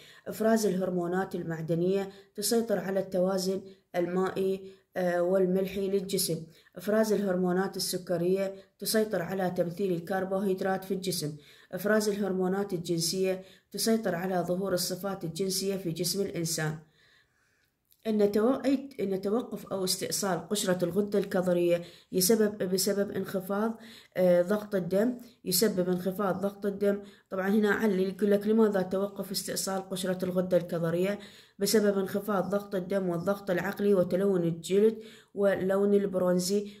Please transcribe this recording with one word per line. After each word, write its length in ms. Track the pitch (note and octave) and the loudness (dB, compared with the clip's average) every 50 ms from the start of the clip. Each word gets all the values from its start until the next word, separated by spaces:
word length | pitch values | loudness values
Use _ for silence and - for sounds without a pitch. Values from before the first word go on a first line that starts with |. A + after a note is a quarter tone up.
| - - - - - - | -20 -20 -20 -18 -12 -12
إفراز 380 | F#3 - G#3+ A3 A3+ A3 G#3+ | -6 0 2 2 4 4 4
الهرمونات 680 | G3 F3+ F#3 F#3 F3+ F3+ F3+ E3+ E3+ F3+ - - - - | 2 0 0 0 0 0 -2 -2 0 0 -2 -2 -2 -4
المعدنية 760 | F3 E3+ E3 E3 D#3 D#3+ D#3 E3+ E3 F3 F#3 G3 G3 G3 G3 - - - _ - | -6 -6 -4 -6 -6 -2 -2 0 0 2 2 2 0 -2 -4 -10 -16 -20 _ -12
تسيطر 440 | - G3+ - A#3 A#3 A3 A3 G3+ F#3 | -6 -2 0 0 0 2 0 -2 -2
على 200 | F3 F#3+ F#3+ F#3+ | -2 -2 -2 -2
التوازن 600 | F#3 F#3+ - F#3 F3+ F#3 G3 F#3 F3+ F#3+ F#3+ F#3+ - - - _ _ _ - | -4 -2 0 2 2 2 2 0 0 -2 -2 -4 -6 -10 -20 _ _ _ -2
المائي، 840 | F3 F3 F3 F3+ F#3 F#3+ F#3 - - F#3+ F#3+ F#3+ F#3+ F#3+ - - - _ _ - F#3 | -2 -2 0 0 0 0 0 0 0 0 0 0 -2 -6 -14 -20 -20 _ _ -6 -2
آه، 240 | F#3 F3 F3 F3 | 0 0 2 2
والملحي 680 | F3 F3 F#3+ G3 F#3 F3+ F3+ F#3+ F#3 F3+ - G#3 G3 F#3+ | 2 2 4 4 4 4 4 2 0 0 -2 -4 -2 0
للجسم. 560 | G3 G3 F#3 - G3+ F3+ - - D#3+ - - - - - _ - - | 0 -2 -2 0 -2 -2 0 -2 -2 -4 -6 -12 -18 -20 _ -20 -18
إفراز 380 | F3 - G#3 A3 A3 A3 G#3+ G3+ | -10 -2 0 2 2 4 4 2
الهرمونات 640 | F#3+ G3+ F#3+ F3+ F3+ F#3 F3+ F3+ F#3 G3 F#3+ - F#3+ | 2 2 0 0 0 2 2 2 2 0 -2 -2 -4
السكرية 760 | F#3 - F#3 F3+ - - F3+ F3 F3 F3+ F#3 G3 G3 F#3+ G3 - - _ _ - | -6 -4 -4 -6 -4 -2 -2 0 2 2 2 0 0 -2 -4 -10 -16 _ _ -10
تسيطر 420 | G3+ - - A3 G#3+ G#3+ G#3 F3 | -6 0 2 2 2 2 0 -4
على 300 | E3 E3+ G3 F#3+ F#3 F3+ | -2 -2 -2 -2 -2 -2
تمثيل 400 | F3+ F3+ E3 E3+ E3+ - G3+ F#3 | 0 0 -2 -2 0 -2 -2 0
الكربوهيدرات 920 | F3 E3 E3+ - G3 F#3+ F#3 F#3 G3 F#3+ G#3 F#3+ F#3 F#3+ F#3+ F#3+ F#3+ F#3 - | 0 -2 -2 -4 -4 -4 -2 -2 -2 -2 0 0 0 0 0 -2 -2 -2 -2
في 100 | - G3 | -4 -6
الجسم. 440 | F#3 F3+ F#3 E3+ - D3+ D3 D3+ - - - - - - - | -4 -2 -4 -4 -2 -4 -6 -6 -8 -16 -20 -20 -20 -20 -12
إفراز 380 | - F3+ F3+ G#3 G#3+ A3 G#3 G#3+ | -10 -4 0 2 2 2 2 2
الهرمونات 640 | G3 G#3 G3+ F#3 F#3 F#3 F#3 F3+ F#3 G3+ G3+ G3 F#3 | 0 0 0 -2 0 0 0 0 0 0 -2 -2 -4
الجنسية 720 | E3 F3 - E3+ E3 E3+ - F#3+ F#3+ F#3+ F#3+ F#3 F#3 - - - - _ _ | -6 -2 -2 -2 0 0 0 0 0 0 0 0 -2 -6 -14 -20 -20 _ _
تسيطر 440 | - G3+ - A3+ A3+ A3 A3 F#3+ F3+ | -8 -4 0 2 2 2 2 -2 -2
على 300 | E3 F#3 F#3 F#3+ F3 F3 F3 | -2 -2 -2 0 0 0 0
ظهور 260 | F3+ F3+ G3 F#3+ F3 | 0 -2 0 0 0
الصفات 500 | F3 F3 - F3+ F3 G3+ G3 F#3+ F#3 - | 0 0 -2 -4 -4 -4 -6 -6 -4 -6
الجنسية 520 | D#3+ D#3+ - G3 F#3+ F3+ - G3 G3 G3 | -8 -4 -4 -4 -2 -2 -2 -2 -2 -2
في 160 | F#3 - E3+ | -2 -4 -4
جسم 300 | E3 E3+ F3+ E3+ - G3 | -4 -2 -2 -2 0 -2
الإنسان. 560 | G3 - - E3+ E3 D#3+ - D#3+ D#3 D3+ D#3 - - _ _ _ _ _ _ _ _ _ _ _ _ _ _ _ _ _ _ _ _ _ _ _ - A3+ | -2 -2 -2 -4 -4 -2 -2 -2 -2 -4 -4 -6 -12 _ _ _ _ _ _ _ _ _ _ _ _ _ _ _ _ _ _ _ _ _ _ _ -4 -2
إن 240 | A3 G#3 G3+ G3+ | 2 4 2 4
تو-، 340 | G#3 G#3+ G#3+ B3 C4+ C4+ - | 4 4 2 2 2 2 2
أي، 240 | C4+ C#4+ - - - - - | 0 0 0 0 -6 -6 -4
إن 220 | G3 G3 F#3+ F#3 | -4 -2 -2 -2
توقف 460 | G3 G3 G#3 B3 A#3+ - - F#3 - - | -2 0 -2 -2 -2 -4 -10 -12 -10 -6
أو 160 | F#3+ G3 F#3 | -6 -4 -2
استئصال 680 | F#3 F#3 - F3 - - - G#3+ F#3+ F3 E3 - - | -2 -2 -2 -4 -4 -4 -2 -2 -2 -2 -2 -2 -4
قشرة 360 | G#3+ G3+ - F#3 F3 F3+ F3+ | -4 -2 0 0 0 0 0
الغدة 340 | E3+ E3+ G3+ G#3 G3+ G#3 G3 | 0 0 0 -2 0 0 0
الكظرية 640 | F#3 F#3+ - F#3 F3+ F3+ F3 F3 F3 F3 F3 F3 F3 - - - - - | 0 0 0 0 2 2 2 4 4 4 4 2 0 -8 -16 -20 -18 -4
يسبب، 460 | - F#3 F3+ - A3+ G#3+ G#3+ G#3 G#3 - | -2 0 4 4 4 4 4 2 2 -2
بسبب 540 | G3 F3+ F#3+ F#3 - G#3 G3 G3+ G3 G3+ | -2 -2 0 0 0 0 0 0 0 -2
انخفاض، 680 | - G3+ F#3+ - - F#3 F3+ F3+ G3 G3+ A3 A3+ A3+ - - - - - - _ - E3+ | -2 -6 -6 -4 -4 -6 -4 -2 -2 0 0 -2 -2 -4 -12 -20 -20 -20 -20 _ -2 2
آه، 240 | F#3 F3+ F3 F3 | 6 6 6 6
ضغط 340 | F3 F3+ G#3+ G#3 G#3 - G#3 | 4 2 0 -2 -2 -2 -4
الدم، 420 | F#3+ E3+ E3+ F#3 G3 A3+ B3 B3 - - - - _ - | -4 -2 0 0 2 2 2 0 -4 -10 -18 -20 _ -6
يسبب 440 | F3+ F3+ - A3+ G#3 - F3+ F3 F3+ | -2 0 2 2 2 2 0 0 0
انخفاض 520 | F3+ F3+ - G3 F#3 G#3 G#3 F#3 F3 F#3 | 0 0 0 -4 -2 -2 -2 -2 -2 0
ضغط 240 | G3 G3+ - - - | -2 -4 -4 -4 -6
الدم. 360 | G3+ F#3+ G3+ G3+ G3+ G3+ G3+ - - - - _ - | -4 -4 0 0 0 0 0 -4 -12 -20 -20 _ -10
طبعًا 200 | G3 F#3+ F#3 G3 | -6 -4 0 2
هنا 220 | G3+ A3 G#3 G#3 | 2 4 4 4
علل 280 | G3 - A3 G#3+ F#3+ F#3 | 2 2 2 2 2 2
يقول 320 | F#3+ F#3+ F#3 - G#3+ G#3 | 0 -2 -2 -2 2 2
لك: 160 | G3 G3+ G3+ G#3 | 2 2 2 2
لماذا 340 | A3 A3+ A3 G#3 G3+ F#3+ | 4 6 4 4 4 0
توقف 500 | F3+ F#3 G3 F#3+ G3 G3 - - F#3 - | 0 0 -2 -2 -2 -4 -6 -8 -10 -6
استئصال 580 | G3 F#3+ - - E3+ F3+ - G3 F#3+ F#3+ F#3+ - | -6 -6 -6 -4 -6 -4 -4 -4 -4 -6 -6 -6
قشرة 360 | F#3+ F#3 F#3+ F#3 F3+ F3+ F#3 | -8 -4 -2 -2 -2 -2 -2
الغدة 320 | F3+ F3+ F#3 F3+ F#3 F#3 F3 | -2 0 0 0 4 2 2
الكظرية؟ 640 | E3+ - F#3 E3 E3+ E3 E3+ F3 F#3 G3 G#3 G3+ - - - - - - _ - | 2 2 -4 -2 -2 0 0 0 0 0 -2 -4 -8 -16 -20 -20 -20 -20 _ -2
بسبب 380 | G3 G3 - G#3+ G#3 G3+ F#3+ G3 | -2 4 4 4 4 4 2 2
انخفاض 520 | F#3+ F#3 - G3 - G#3+ G#3 F#3 F3 F3+ | -2 -2 -4 -4 -2 0 0 0 0 0
ضغط 260 | G3+ G3+ G3+ - - | -2 -2 -4 -2 -6
الدم 340 | F#3 F3 F3 G3 G3 F#3+ F3 | -6 -4 -2 -2 -2 0 0
والضغط 400 | F3 E3 E3+ G3 G3+ G3+ - - | -2 -2 0 0 -2 -2 0 -2
العقلي 420 | F3+ F3 F3 G3 G3 - G3+ G3+ G3+ | -2 0 0 -2 -4 0 2 4 4
وتلون 500 | F#3 F3 F3+ - F#3 G3+ G3+ F#3+ F3+ E3+ | 4 4 2 2 0 2 2 2 2 2
الجلد 540 | E3 E3 E3 - - F#3 G3+ G#3+ A3+ A3 - - - - - - _ - | 0 -2 -4 -4 0 2 4 4 4 4 2 -10 -18 -20 -20 -20 _ -4
واللون 580 | G3 G3+ G3 F#3+ - F#3 F#3 F#3+ G3 G3+ G3+ G3+ | 2 2 2 2 2 0 0 2 2 4 4 4
البرونزي، 760 | G3+ G3+ F#3+ F#3 F#3 F3+ F3+ F3+ F3+ F3+ F3+ G3+ G#3 G3+ - - - | 4 2 2 0 2 2 4 4 2 2 2 0 0 -2 -2 -12 -18